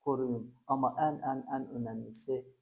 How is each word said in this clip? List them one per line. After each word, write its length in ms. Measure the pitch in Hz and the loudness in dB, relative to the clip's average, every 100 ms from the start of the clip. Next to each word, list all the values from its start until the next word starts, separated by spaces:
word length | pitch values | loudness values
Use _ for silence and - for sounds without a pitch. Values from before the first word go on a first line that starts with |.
koruyun. 540 | - 131 127 120 110 - - | 2 2 2 0 -4 -14 0
Ama 300 | 135 127 123 | 2 2 4
en, 160 | 156 147 | 2 2
en, 280 | 135 131 127 139 | -2 -2 -2 -4
en 140 | 131 | -4
önemlisi 760 | 131 117 113 113 - - 131 - - | -4 -4 -4 -8 -8 -2 -2 -2 -18